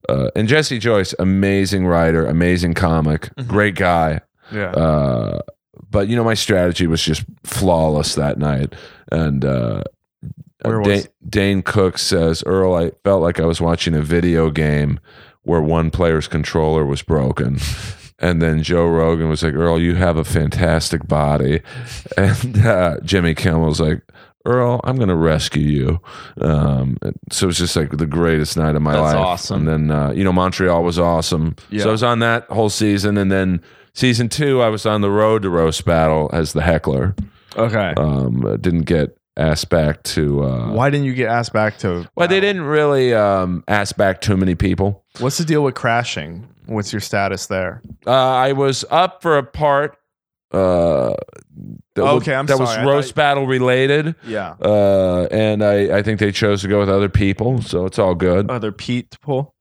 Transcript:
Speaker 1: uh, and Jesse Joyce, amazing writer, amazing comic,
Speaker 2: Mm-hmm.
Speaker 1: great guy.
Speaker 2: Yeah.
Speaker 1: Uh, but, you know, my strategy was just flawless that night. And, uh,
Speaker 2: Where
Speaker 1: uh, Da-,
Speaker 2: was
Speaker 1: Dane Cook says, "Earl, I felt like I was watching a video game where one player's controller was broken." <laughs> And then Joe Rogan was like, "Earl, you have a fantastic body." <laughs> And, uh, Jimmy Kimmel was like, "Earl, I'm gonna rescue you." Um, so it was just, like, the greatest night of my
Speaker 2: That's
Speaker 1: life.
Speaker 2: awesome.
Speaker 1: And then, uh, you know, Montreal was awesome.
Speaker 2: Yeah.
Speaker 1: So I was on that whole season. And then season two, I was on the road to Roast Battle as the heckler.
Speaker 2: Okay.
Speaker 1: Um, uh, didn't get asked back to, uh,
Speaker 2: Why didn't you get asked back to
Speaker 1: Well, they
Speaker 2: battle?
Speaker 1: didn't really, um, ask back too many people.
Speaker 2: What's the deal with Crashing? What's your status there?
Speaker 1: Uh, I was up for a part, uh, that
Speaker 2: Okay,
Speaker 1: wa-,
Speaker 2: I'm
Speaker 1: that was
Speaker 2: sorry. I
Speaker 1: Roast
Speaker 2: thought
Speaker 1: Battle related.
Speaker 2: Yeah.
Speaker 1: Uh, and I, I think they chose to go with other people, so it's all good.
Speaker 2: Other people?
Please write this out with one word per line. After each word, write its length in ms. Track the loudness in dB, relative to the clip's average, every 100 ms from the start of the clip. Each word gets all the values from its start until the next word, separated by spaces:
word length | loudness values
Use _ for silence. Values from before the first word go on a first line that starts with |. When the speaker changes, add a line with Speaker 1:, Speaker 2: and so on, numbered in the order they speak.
| -2
Speaker 1:
uh, 200 | 0 0 0
and 120 | 2
Jesse 300 | 2 0 -2
Joyce, 380 | 0 2 0 -2
amazing 720 | 0 2 2 2 0 0 2
writer, 380 | 4 4 2 2
amazing 500 | 2 2 2 0 0
comic, 540 | 2 2 2 -2 -6 -10
Speaker 2:
Mm-hmm. 140 | -2
Speaker 1:
great 260 | 0 0 2
guy. 440 | 2 2 0 -2 _ _ -12
Speaker 2:
Yeah. 200 | -8 -4
Speaker 1:
Uh, 680 | 0 2 2 0 -2 -4 -6 -10 -16 _ -20 -4
but, 180 | -2 0
you 80 | 0
know, 80 |
my 100 | 0 0
strategy 500 | 0 2 2 2 0
was 160 | 0
just 220 | -2 -4 -6 -14
flawless 680 | -10 0 2 4 2 0 -2 -2
that 220 | -2 -2
night. 380 | -2 -2 -4 -8 -20 -20 -4
And, 320 | -2 0 0
uh, 400 | 0 0 -2 -4 -8 _ _ _ -16 -16 -20 _
Speaker 2:
Where 200 | -2 0
Speaker 1:
uh, 20 |
Da-, 80 | 2 0
Speaker 2:
was 120 | -2 _ -4
Speaker 1:
Dane 340 | 0 0 0
Cook 340 | 0 2 2 0
says, 460 | -2 2 2 0 0
"Earl, 300 | 0 2 2
I 160 | 0 -2
felt 180 | 0 2
like 160 | 2 0
I 60 | 0
was 140 | 0
watching 360 | 0 0 0 -2
a 60 |
video 480 | 0 0 2 2 2
game 480 | 0 0 0 0 -4 _ -20 -20 _
where 180 | -2 0
one 300 | 2 0 0
player's 360 | 0 2 2 -2
controller 580 | -4 -2 0 0 0 0
was 160 | -4
broken." 560 | -2 0 0 -2 -2 -2
<laughs> 40 | -4 -6 -10 -14 -18 _
And 220 | -2 2
then 220 | 2 0
Joe 240 | 0 2 2
Rogan 400 | 2 2 0 -2
was 160 | 0
like, 100 | -2
"Earl, 260 | 0 2 2
you 160 | 2 2
have 200 | 2 0
a 60 |
fantastic 840 | 0 -2 -2 0 0 0 -2 -6 -2
body." 520 | 0 2 0 0 -2 -4 -16 -14
<laughs> 280 | -16 -8 0
And, 480 | 0 0 0 2 2
uh, 320 | 2 0 -2
Jimmy 320 | 0 2 2 0
Kimmel 300 | 0 2 2
was 140 | 2
like, 200 | 0 -2 -8 -20 -20 _ -2
"Earl, 340 | 0 0 0 -2
I'm 100 | 0
gonna 180 | 0 2
rescue 460 | 2 2 0 -2 0
you." 320 | 0 0 -2 -6 -20 -18 -4
Um, 580 | 0 2 2 0 -2 -4 -6 -10 -8
so 140 | -2 0
it 20 |
was 100 | 0
just, 180 | -2 -2
like, 160 | -2 -2
the 80 | -2
greatest 480 | 0 2 2 0 -2
night 200 | 0 0
of 40 |
my 120 | 0
Speaker 2:
That's 200 | 2 2 0
Speaker 1:
life. 100 | 0
Speaker 2:
awesome. 420 | -2 -4 -2 0
Speaker 1:
And 220 | 0 0
then, 80 | 0
uh, 140 | -2
you 120 | 0
know, 80 | 0
Montreal 500 | 2 0 0 0 2
was 140 | 0 0
awesome. 580 | 2 0 0 -2 -2 -6 -8
Speaker 2:
Yeah. 140 | -2
Speaker 1:
So 60 | 0
I 20 |
was 120 | 0
on 160 | 0 2
that 260 | 0 0 -2
whole 200 | 0 0
season. 480 | 0 0 2 0 0
And 120 | 2
then 300 | 2 0 -2 -6 -20 _
season 360 | -2 0 2 -2
two, 320 | -2 0 2
I 80 | 2
was 160 | 0 0
on 160 | 0
the 100 | 2
road 300 | 2 2 2
to 80 | 0
Roast 340 | 2 0 0
Battle 460 | 0 2 4 2 0
as 220 | -2 -2
the 80 | 0
heckler. 540 | 2 0 0 -2 -2 -4 -10 _ _ -2
Speaker 2:
Okay. 360 | 0 0 -2 0
Speaker 1:
Um, 480 | 0 0 -2 -2 -2
uh, 100 | -2
didn't 260 | 0 -2 0
get 320 | 0 0 _ _ -4
asked 340 | -2 -2 0
back 340 | 0 0 -2
to, 400 | -4 -2 0 0
uh, 280 | -2 -2 -4
Speaker 2:
Why 180 | 0 0
didn't 160 | 0 -2
you 60 | -2
get 120 | -2
asked 220 | -2 0
back 260 | 0 -2 -2
to 280 | -4 -4 -6 -2
Speaker 1:
Well, 120 | 0
they 120 | 2
Speaker 2:
battle? 20 |
Speaker 1:
didn't 200 | 0 -2 -2
really, 480 | 2 2 2 2 4
um, 480 | 2 2 0 -4 -2
ask 300 | -2 -2 0
back 240 | 0 0
too 160 | 0 2
many 160 | 0 0
people. 480 | -2 0 -2 -4 _ -6
Speaker 2:
What's 200 | -4 -4
the 60 | 0
deal 180 | 0
with 100 | 0 -2
Crashing? 720 | 0 0 -2 -8 -10 -14 -18 _ -8
What's 260 | -6 -4
your 80 | -8
status 460 | -4 -2 -2 -4 -6
there? 340 | -4 -6 -8 -18 -12 0
Speaker 1:
Uh, 40 |
I 420 | 2 2 2 0
was 320 | 0 0 -2 -2
up 320 | 0 0 -2
for 160 | 0 0
a 60 |
part, 540 | -2 -2 0 0 -2 _ _ _ _ _ _
uh, 600 | 0 2 2 2 0 0 -4 -8 -20 _ -20 -18 -18 _ -2
that 60 |
Speaker 2:
Okay, 280 | 2 2 0
Speaker 1:
wa-, 60 | -4
Speaker 2:
I'm 60 | 0
Speaker 1:
that 120 | 0
was 100 | 0
Speaker 2:
sorry. 160 | 0 2
I 20 |
Speaker 1:
Roast 200 | 0 0
Speaker 2:
thought 60 | 0
Speaker 1:
Battle 300 | 0 0 0
related. 680 | 0 2 2 2 0 -2 -8 -8
Speaker 2:
Yeah. 300 | -8 -8 -4
Speaker 1:
Uh, 640 | 0 2 4 2 2 0 0
and 320 | 0 0 2
I, 340 | 2 2 2 0
I 40 |
think 160 | 0 0
they 120 | 0
chose 300 | 0 0 0
to 60 | 0
go 100 | 0
with 100 | 2
other 200 | 2 2
people, 520 | 2 0 0 -2 -2
so 220 | -2 -4 -2
it's 140 | 0
all 160 | 0 2
good. 340 | 2 2 0
Speaker 2:
Other 220 | -4 -6
people? 840 | -8 -6 -6 -6 -16 -6 -6 -6 _